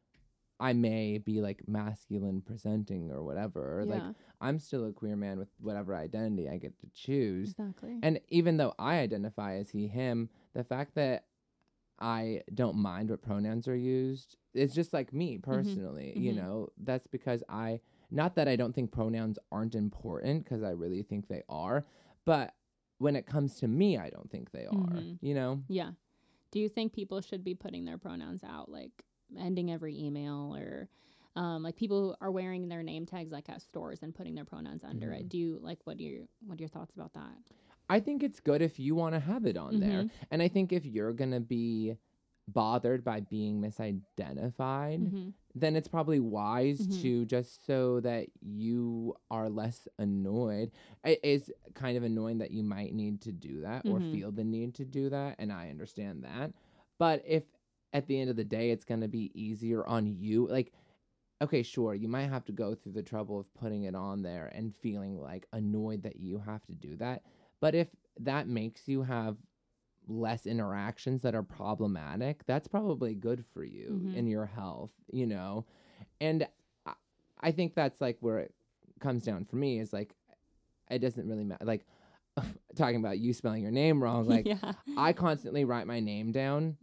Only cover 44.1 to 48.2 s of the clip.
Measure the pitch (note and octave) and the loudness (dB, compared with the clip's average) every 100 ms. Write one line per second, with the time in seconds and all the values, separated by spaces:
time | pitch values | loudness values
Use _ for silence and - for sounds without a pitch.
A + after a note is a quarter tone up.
44.1 | - C2+ C#2 B2 A#2+ C3 C3+ D3 D#3+ F3+ | -8 -6 -4 -4 -2 -2 0 -2 0 0
45.1 | F#3+ F#3 - _ B2+ D#3 D#3 D3+ E3 D#3 | -2 -6 -12 _ 0 2 2 2 0 4
46.1 | D3 A#2 G#2 G#2 A#2+ C#3 C#3+ G3 F#3+ C3 | 4 4 0 0 4 4 4 0 2 2
47.1 | A#2+ A#2 B2+ B2 - - C3 B2+ B2 A#2+ | 2 2 0 0 -8 0 4 4 4 2
48.1 | A#2 | 0